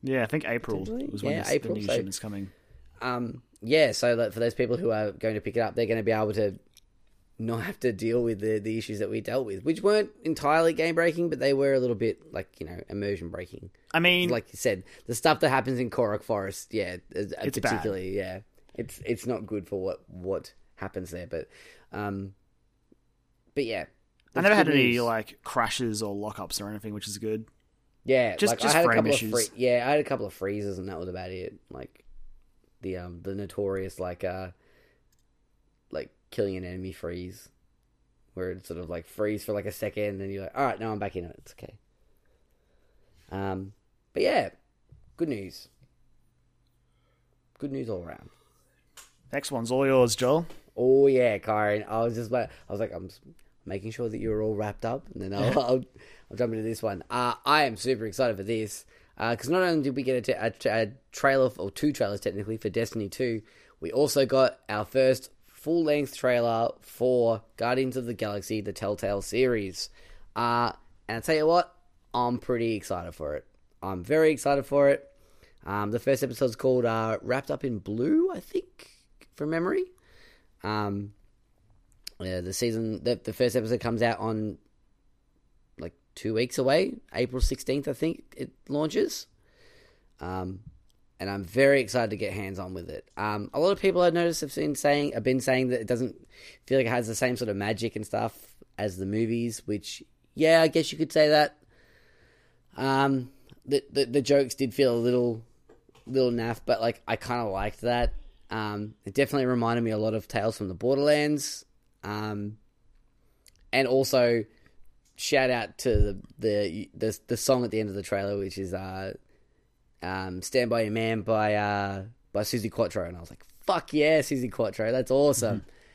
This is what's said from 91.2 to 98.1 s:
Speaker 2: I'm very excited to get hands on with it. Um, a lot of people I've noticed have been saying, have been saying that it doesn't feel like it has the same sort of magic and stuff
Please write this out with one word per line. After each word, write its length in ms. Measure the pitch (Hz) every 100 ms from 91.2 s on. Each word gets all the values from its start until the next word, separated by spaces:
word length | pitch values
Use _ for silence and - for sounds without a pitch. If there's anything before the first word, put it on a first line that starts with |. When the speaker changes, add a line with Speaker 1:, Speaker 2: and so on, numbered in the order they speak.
| 95
Speaker 2:
I'm 140 | 101
very 380 | 90 113 139 139
excited 280 | 110 123 110
to 60 | 104
get 160 | 101
hands 240 | 98 98 95
on 160 | 92
with 160 | 92 85
it. 180 | 76 - -
Um, 360 | 107 104 101
a 60 | 139
lot 100 | 175
of 80 | 196
people 220 | 190 180
I've 120 | 175
noticed 280 | 170 170 160
have 140 | 143 -
been 180 | 151
saying, 380 | 143 147 147 143
have 100 | 120
been 160 | 120 131
saying 260 | 135 127 127
that 140 | 123
it 40 | 110
doesn't 280 | 120 123 - - - - - -
feel 140 | 135
like 80 | 117
it 20 |
has 180 | 123 113
the 60 |
same 240 | 110 127 120
sort 120 | 113
of 60 | 98
magic 400 | 101 107 113 107
and 80 |
stuff 500 | 110